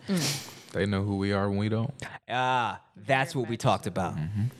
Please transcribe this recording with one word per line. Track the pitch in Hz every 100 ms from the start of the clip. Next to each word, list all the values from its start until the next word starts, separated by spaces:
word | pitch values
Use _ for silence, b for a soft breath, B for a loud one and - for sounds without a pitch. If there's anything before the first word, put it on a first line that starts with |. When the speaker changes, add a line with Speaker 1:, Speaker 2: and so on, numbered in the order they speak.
| -
Speaker 1:
Mm. | 185 139 143 - - -
Speaker 2:
They | 90 98
know | 98
who | 98 98
we | 98
are | 101 101
when | 98
we | 107
don't. | 107 113 - B B -
Speaker 3:
Ah, | 123 127 127 113 - - -
that's | 104 131 135
Speaker 1:
Very | 143
Speaker 3:
what | 113
we | 117
Speaker 1:
much |
Speaker 3:
talked | 131 95 104
Speaker 1:
so. |
Speaker 3:
about. | 90 87 76
Speaker 2:
Mm-hmm. | 80 101 120 -